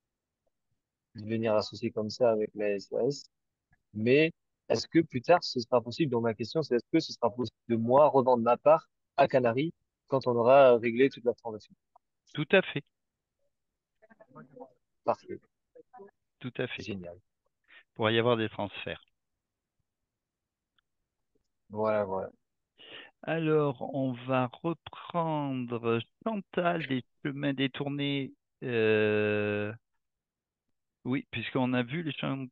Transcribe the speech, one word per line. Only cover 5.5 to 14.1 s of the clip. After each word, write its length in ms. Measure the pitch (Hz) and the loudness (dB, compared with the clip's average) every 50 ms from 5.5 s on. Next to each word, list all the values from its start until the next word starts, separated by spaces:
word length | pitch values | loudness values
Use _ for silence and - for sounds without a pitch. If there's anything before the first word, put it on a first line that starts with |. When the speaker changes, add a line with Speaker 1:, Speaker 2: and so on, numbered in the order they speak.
| - 131 | -6 -6
Speaker 1:
sera 220 | 117 - 127 120 | -4 0 0 0
possible ? 300 | 113 120 113 - 165 135 | 0 -2 -4 -2 -2 0
Donc, 120 | 120 117 117 | 0 0 0
ma 100 | 117 110 | 0 -2
question, 280 | - 113 107 - 160 | -4 -6 -4 -2 -2
c'est 140 | 147 - 123 | -2 0 0
est-ce 140 | 117 - _ | -2 0 _
que 80 | - 165 | 0 0
ce 140 | - - 117 | 0 -2 -6
sera 160 | - 123 110 113 | -2 -2 -2 -2
possible 240 | 123 120 110 _ _ _ - | -2 -6 -6 _ _ _ -2
de 60 | 117 | -2
moi 320 | 113 113 117 127 139 151 139 | 0 2 4 6 6 6 6
revendre 360 | - - 120 131 127 117 113 | 6 4 4 4 2 2 4
ma 140 | 117 123 - | 2 2 4
part 300 | - 147 160 160 - _ _ _ _ _ - - | 6 4 4 4 2 _ _ _ _ _ 0 2
à 100 | 139 131 | 2 4
Canary 460 | - 131 123 117 113 131 156 170 - _ _ _ _ _ _ - | 4 2 2 2 0 0 -2 -4 -6 _ _ _ _ _ _ -4
quand 200 | 139 135 - 127 | -2 -2 0 0
on 80 | 120 | 0
aura 420 | 117 113 120 135 143 135 127 120 113 | 2 6 8 8 10 10 10 8 6
réglé 320 | 113 120 113 123 135 135 | 4 0 2 4 2 2
toute 160 | - 135 117 | 2 0 -4
la 80 | 120 113 | -4 -4
transaction ? 400 | _ - 117 107 104 - - - _ _ _ _ _ _ _ _ _ _ _ - | _ -6 -12 -12 -12 -14 -18 -20 _ _ _ _ _ _ _ _ _ _ _ -8
Speaker 2:
Tout 140 | - 151 - | -8 -4 2
à 100 | 208 190 | 2 2
fait. 220 | - - - 147 - _ _ _ _ _ _ _ _ _ _ _ _ _ _ _ _ _ _ _ _ _ _ _ _ _ | 2 2 -4 -10 -10 _ _ _ _ _ _ _ _ _ _ _ _ _ _ _ _ _ _ _ _ _ _ _ _ _